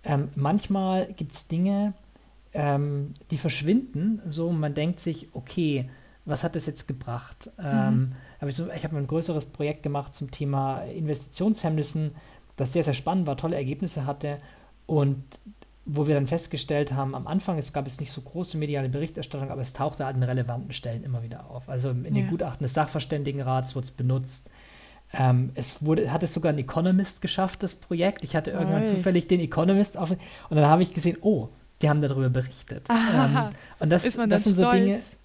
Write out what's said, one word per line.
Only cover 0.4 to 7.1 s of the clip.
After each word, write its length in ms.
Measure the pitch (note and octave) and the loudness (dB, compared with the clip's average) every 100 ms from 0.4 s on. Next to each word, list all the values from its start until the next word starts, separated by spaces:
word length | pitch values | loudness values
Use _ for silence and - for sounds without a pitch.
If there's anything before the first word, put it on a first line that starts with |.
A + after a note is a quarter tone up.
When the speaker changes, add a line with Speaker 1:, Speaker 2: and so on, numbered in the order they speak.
| C#3 G3+ - G3 F#3+ F#3+ F#3 | 0 0 0 0 2 0 -2
Speaker 1:
gibt's 340 | - D#3 - - | -6 -10 -10 -6
Dinge, 460 | E3 F#3+ G3+ G#3 G3 - - - - - | 0 2 2 0 -4 -18 -20 -20 -20 -10
ähm, 600 | D3+ C#3+ C#3+ D3 C#3+ D3 - - | -2 0 2 0 -2 -6 -10 -6
die 60 | D3+ | -2
verschwinden, 840 | E3 - D3 A3+ C4 C#3+ G3 G#3+ F3 | -2 -2 2 2 2 -2 -2 -2 -4
so 240 | D3+ E3+ | -4 -2
man 220 | E3 D3+ | 0 0
denkt 260 | C#3+ D#3+ F3+ | 0 -2 -2
sich, 300 | E3+ D#3 - | -4 -6 -10
okay, 580 | - - - D#3 C#3 C3 - - - - | -14 -8 -2 0 0 -4 -12 -20 -18 -6
was 180 | C#3 | -4
hat 140 | E3 E3 | -4 -4
das 80 | D#3 | -6
jetzt 240 | D3 - | -8 -10
gebracht? 600 | C3 - | -8 -6